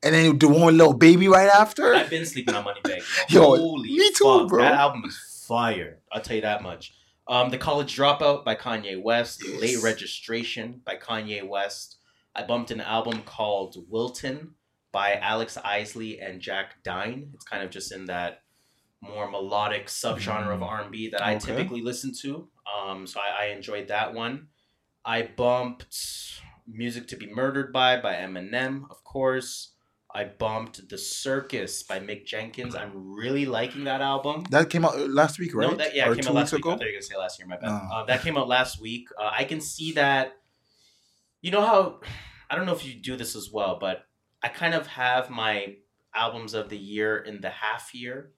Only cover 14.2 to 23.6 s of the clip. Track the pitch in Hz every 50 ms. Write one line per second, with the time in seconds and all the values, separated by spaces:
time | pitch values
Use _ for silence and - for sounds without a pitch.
14.2 | - 135 131 147 160 170 _ _ _ _ _ _ _ _ _ 98 98 101 101 101
15.2 | - 101 110 110 117 113 - - - 202 104 104 107 110 - 117 113 110 107 -
16.2 | 98 98 95 92 90 - 98 98 95 - - _ _ 95 90 92 101 110 120 135
17.2 | 147 143 139 - - - 113 101 98 92 90 98 95 - 104 95 95 90 90 87
18.2 | 87 87 85 _ _ _ _ _ _ _ _ _ _ _ _ _ - 101 104 104
19.2 | 104 101 101 101 95 98 104 104 104 104 104 101 101 - - - - 120 107 92
20.2 | 95 101 110 107 107 107 104 95 92 92 107 107 104 101 98 110 110 110 - 101
21.2 | 101 104 107 107 104 - 110 131 - 185 123 120 113 120 123 - - 135 127 -
22.2 | - 139 139 160 180 175 _ _ _ - 101 104 98 98 95 95 95 92 - 101
23.2 | 101 101 104 101 104 104 104 101